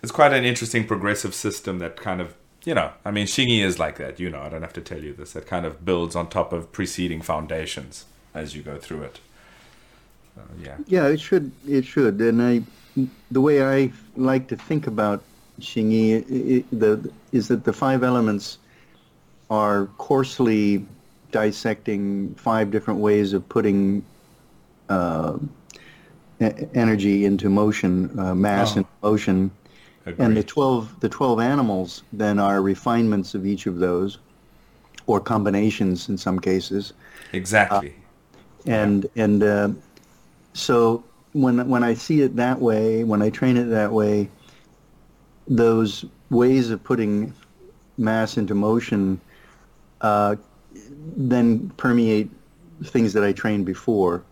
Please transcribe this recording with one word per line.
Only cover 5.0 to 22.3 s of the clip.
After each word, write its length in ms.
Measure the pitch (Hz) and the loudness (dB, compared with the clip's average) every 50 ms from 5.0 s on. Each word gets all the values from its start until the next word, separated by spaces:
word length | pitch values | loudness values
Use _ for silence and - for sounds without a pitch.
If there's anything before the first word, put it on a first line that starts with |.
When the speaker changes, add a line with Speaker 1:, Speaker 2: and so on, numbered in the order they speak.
| 73 | -12
Speaker 1:
you 60 | 73 71 | -14 -14
this, 180 | - 73 - - | -16 -18 -16 -16
that 120 | 80 - | -16 -12
kind 200 | - 92 87 87 | -8 -8 -6 -6
of 180 | 80 78 76 85 | -8 -10 -10 -4
builds 320 | 87 92 87 85 85 85 | -2 -2 -2 -2 -4 -4
on 120 | 90 85 85 | -6 -8 -4
top 240 | - 95 87 - - | -4 -4 -4 -4 -4
of 200 | 85 82 - - | -10 -10 -10 -8
preceding 500 | - 98 87 - - 90 87 82 80 82 | -8 -6 -6 -4 -6 -6 -4 -6 -8 -6
foundations 840 | - 82 78 78 76 80 80 80 76 - - 67 64 - - - _ _ _ _ _ _ | -6 -6 -6 -6 -6 -8 -8 -8 -8 -10 -12 -14 -16 -20 -20 -20 _ _ _ _ _ _
as 200 | 78 78 73 71 | -14 -14 -12 -14
you 80 | 76 73 | -16 -14
go 140 | 76 71 71 | -14 -14 -14
through 240 | - - 85 76 73 | -14 -12 -12 -12 -12
it. 180 | 65 - - - _ _ - - - - - - - - _ _ _ _ _ _ _ _ _ _ _ _ | -14 -16 -20 -20 _ _ -20 -20 -20 -20 -20 -20 -20 -20 _ _ _ _ _ _ _ _ _ _ _ _
Uh, 60 | - - - - 82 85 | -20 -20 -20 -20 -18 -18
yeah. 140 | - 69 - 294 | -18 -16 -16 -4
Speaker 2:
Yeah, 200 | - 185 180 156 139 156 | 0 0 2 4 2 2
it 60 | 151 | 0
should, 320 | - - - 180 151 131 - - - 143 | 0 0 0 0 0 -2 -10 -14 -6 0
it 160 | 143 135 127 | 0 0 0
should. 360 | 131 - 151 139 110 98 101 | 0 0 2 2 2 2 2
And 220 | 113 117 113 117 120 | 2 2 4 4 4
I, 200 | 123 120 117 113 - - - - - _ 135 131 127 - - - _ | 4 2 2 0 -4 -16 -20 -20 -8 _ -2 -2 -2 -4 -16 -14 _
the 100 | 127 131 | 0 2
way 160 | 131 151 147 143 135 | 4 6 6 4 4
I 300 | 135 135 135 139 127 131 - - - - | 4 4 2 2 2 -2 -8 -20 -16 -6
like 320 | - 131 131 131 131 131 - | -2 0 2 2 2 0 -2
to 80 | 123 | -10
think 300 | 110 - - 160 151 147 | -10 -6 -4 -4 -2 -2
about 360 | 127 110 107 107 104 101 101 - _ - _ _ _ _ - | -4 -2 0 0 0 0 -2 -6 _ -20 _ _ _ _ -20
Xingyi 440 | - - - 117 110 107 110 110 110 110 110 | -18 -8 -4 -2 0 2 2 4 4 4 2
i-, 400 | 113 - - 131 127 - - 131 123 | 2 0 -2 -4 -4 0 2 2 0
i-, 180 | 123 - - | 0 -2 -2
the, 360 | 113 110 107 104 107 - - - - _ _ - | 2 2 2 2 2 -2 -12 -14 -16 _ _ -2
is 160 | 127 104 - | -2 0 0
that 160 | 127 110 - | -2 -2 0
the 80 | - 104 | -4 -4
five 300 | - - 135 131 127 123 | 0 0 0 2 2 2
elements 560 | 127 123 123 113 110 104 101 - - - - _ _ _ _ _ _ - _ _ _ _ _ _ _ _ _ _ _ | 2 2 2 2 0 0 -2 -6 -10 -16 -16 _ _ _ _ _ _ -20 _ _ _ _ _ _ _ _ _ _ _
are 380 | 110 107 107 104 104 101 98 98 - _ | 0 0 2 2 2 0 -2 -4 -6 _
coarsely 880 | - - 147 135 135 131 - - 131 117 110 107 104 101 101 98 98 - - - _ _ _ _ _ - | -4 0 0 0 0 -2 0 0 2 2 4 4 4 2 2 0 -2 -6 -18 -20 _ _ _ _ _ -6
dissecting 1040 | - 113 107 107 104 - - 117 107 - - - 107 101 101 98 101 98 98 - | -2 0 0 0 -2 -2 -4 -4 -4 -4 -4 -6 -4 -4 -4 -4 -4 -4 -6 -8